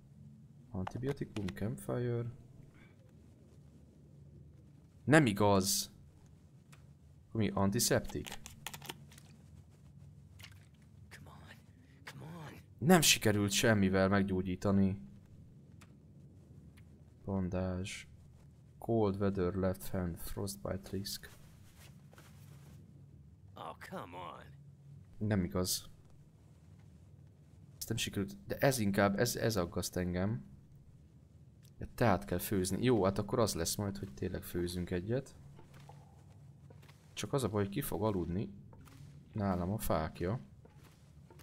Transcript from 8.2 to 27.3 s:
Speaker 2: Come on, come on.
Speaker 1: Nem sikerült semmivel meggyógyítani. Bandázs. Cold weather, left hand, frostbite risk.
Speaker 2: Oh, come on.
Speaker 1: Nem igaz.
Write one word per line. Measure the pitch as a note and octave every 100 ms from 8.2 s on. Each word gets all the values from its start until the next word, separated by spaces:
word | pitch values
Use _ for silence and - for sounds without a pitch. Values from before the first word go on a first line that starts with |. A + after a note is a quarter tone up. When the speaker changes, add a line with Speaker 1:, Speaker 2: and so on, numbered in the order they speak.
| - - - - - - - - - - - - - - - - - - - - - - - - - - - - -
Speaker 2:
Come | - -
on, | - - - - - - - -
come | - D#3
on. | E3+ D3+ - - -
Speaker 1:
Nem | D3 F#3
sikerült | D3 - A2+ G#2 G2+
semmivel | - A#2+ G#2+ F#2+ F#2+ F#2+
meggyógyítani. | G2+ G2 F#2 F#2+ F2+ G#2 G2 G2 G2 - - - - - - - - - - - - - - - - - - - - - - G2+
Bandázs. | F#2+ F2+ F2+ F#2 F2+ G2 - - - - - - - - -
Cold | - A2+ G#2+ G2
weather, | G2+ G2 F2
left | F#2+ F#2 F2+ -
hand, | F#2+ F2+ E2
frostbite | - - G2+ - F2+ F#2+ -
risk. | G2 G2 - - - - - - - - - - - - - - - - - - - - - - - - -
Speaker 2:
Oh, | E2 - -
come | - G2+ F2
on. | F2 F#2+ - - - - - - - -
Speaker 1:
Nem | G#2+ G#2
igaz. | F2 F#2 F#2 - - - - - - - - - - - - - - - -